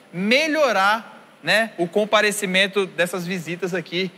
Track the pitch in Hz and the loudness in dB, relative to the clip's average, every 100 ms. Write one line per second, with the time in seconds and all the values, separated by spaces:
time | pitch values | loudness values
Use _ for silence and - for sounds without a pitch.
0 | - 170 202 262 320 302 269 196 196 220 | -14 -4 2 2 2 2 2 4 2 0
1 | - - - - 165 202 226 - 175 208 | -4 -20 -20 -10 0 0 0 -2 -2 0
2 | 208 214 208 202 196 185 196 202 185 151 | 2 2 2 0 0 0 2 0 -2 -2
3 | 175 185 170 190 156 175 180 180 160 170 | -2 -2 -6 -6 -6 -6 -4 -6 -4 -4
4 | 190 | -4